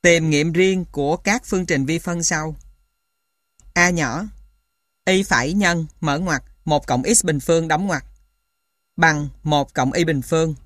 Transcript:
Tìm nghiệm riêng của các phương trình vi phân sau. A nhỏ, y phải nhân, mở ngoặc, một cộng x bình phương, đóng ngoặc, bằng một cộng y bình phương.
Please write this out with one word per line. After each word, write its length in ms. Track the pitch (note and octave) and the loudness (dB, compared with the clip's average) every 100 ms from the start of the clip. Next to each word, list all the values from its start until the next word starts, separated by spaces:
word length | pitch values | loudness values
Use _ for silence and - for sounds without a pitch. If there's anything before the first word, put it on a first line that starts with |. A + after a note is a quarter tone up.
Tìm 280 | F3 E3+ D#3+ | 4 4 4
nghiệm 220 | D3 D#3+ | 2 2
riêng 320 | E3 F#3+ F#3 E3+ | 2 2 2 -4
của 240 | - C#3+ F3 | -4 -2 -2
các 260 | - A3+ | -2 -2
phương 220 | - F#3+ F3+ | -2 -4 0
trình 200 | D3 C3+ | -2 0
vi 120 | E3 | -2
phân 240 | - E3+ | -4 -4
sau. 340 | D#3+ D#3+ D#3 D3+ - _ _ _ _ _ _ _ _ _ - | -2 -4 -6 -10 -18 _ _ _ _ _ _ _ _ _ -6
A 160 | - F3 | 0 2
nhỏ, 340 | E3+ C#3 B2+ G#3+ - - _ _ _ _ _ | 2 -2 -4 -8 -14 -20 _ _ _ _ _
y 180 | - F#3+ | 0 0
phải 300 | F#3+ C#3 C3 | 2 0 0
nhân, 340 | F#3+ F#3+ E3+ D#3 - | 0 0 0 -4 -6
mở 180 | D#3 C#3+ | -4 -2
ngoặc, 260 | F3 C#3+ - - | -2 -4 -6 -12
một 220 | - D3 - | -2 -2 0
cộng 160 | B2+ C#3+ | -2 2
x 100 | A3+ | 2
bình 160 | - D3+ | 2 -2
phương, 280 | - E3 E3 | 2 0 2
đóng 180 | D#3 G3 | -2 -2
ngoặc, 180 | D3+ - - _ _ _ _ _ _ _ - | -4 -8 -20 _ _ _ _ _ _ _ 0
bằng 320 | E3 D3+ D3 - | 2 2 -4 -8
một 320 | D#3 D3 C#3 | -2 0 0
cộng 180 | - C3+ | -2 -2
y 120 | - | 0
bình 180 | E3 D3 | 0 0
phương. 320 | B2+ D#3+ D#3+ D3 | 0 0 0 -4